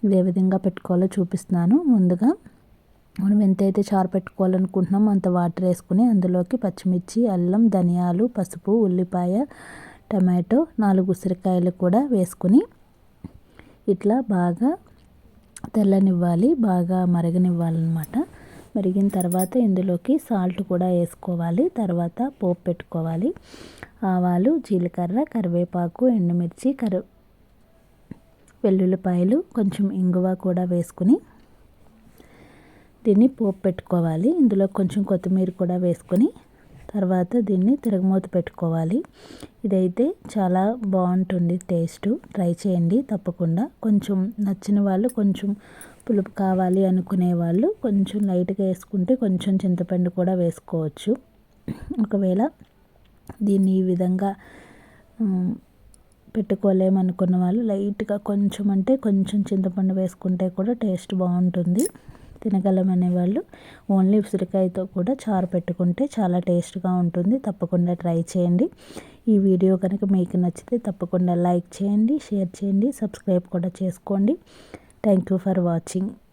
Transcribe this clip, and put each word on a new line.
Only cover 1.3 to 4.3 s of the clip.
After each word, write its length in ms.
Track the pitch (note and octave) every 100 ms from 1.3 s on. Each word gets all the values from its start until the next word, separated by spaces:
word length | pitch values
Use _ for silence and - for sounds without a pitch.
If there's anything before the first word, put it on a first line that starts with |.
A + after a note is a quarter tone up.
| - - F3+ E3+ B3+ E4+
ముందుగా 380 | A#3 F3+ F3 A3 F#4 - _ _ _ _ _ _ -
మనం 200 | G3 G#3 G3+
ఎంతైతే 360 | F#3 G3 F#3+ G3+
చారు 180 | G3 F#3
పెట్టుకోవాలనుకుంటున్నామో 960 | F#3+ F#3